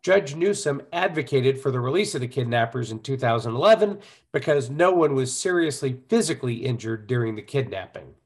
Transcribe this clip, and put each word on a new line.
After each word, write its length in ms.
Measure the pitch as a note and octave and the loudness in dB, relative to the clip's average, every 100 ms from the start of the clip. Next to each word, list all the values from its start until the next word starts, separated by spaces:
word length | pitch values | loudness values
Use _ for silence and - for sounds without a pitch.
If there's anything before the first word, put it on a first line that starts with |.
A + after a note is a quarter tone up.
Judge 320 | - G3 D3+ | 4 2 2
Newsom 480 | D3+ F#3+ G3 D3+ C#3 - | -2 0 0 -2 -4 -4
advocated 640 | E3+ F#3+ D#3 C3+ C#3 B2+ C3+ | -2 -2 -2 0 2 2 0
for 120 | C#3+ | -2
the 100 | B2+ | -2
release 340 | B2 D#3+ G#3 | -2 0 -2
of 60 | D3 | -2
the 80 | B2 | -4
kidnappers 640 | C#3 A#2 A#2 A#2 B2+ A2+ | -4 0 0 0 -2 -8
in 80 | A2+ | -8
two 160 | - C3 | -6 -2
thousand 380 | B2 A#2 A2+ | 0 0 -2
eleven 460 | A#2 F#3 A3 G#3 G3+ - - _ | 2 6 6 4 -2 -14 -20 _
because 360 | - C3+ D3 B2 | -4 0 0 0
no 240 | C#3+ F3+ | 2 4
one 220 | F3+ D#3 | 6 4
was 220 | C3+ C3 - | 2 -2 -2
seriously 640 | F#3+ F3+ D#3+ C3+ C#3 B2+ _ | -2 0 0 -2 -6 -6 _
physically 480 | A#3 D#3+ D3 B2+ A#2 | 0 2 -2 -4 -4
injured 500 | B2 A#2+ A2+ A2 G#2+ | -4 -4 -4 -8 -2
during 280 | B2 A2+ | -2 -2
the 80 | G#2+ | -4
kidnapping. 720 | - - G2+ G2 F#2 - - - | -4 -4 -4 -8 -10 -14 -18 -20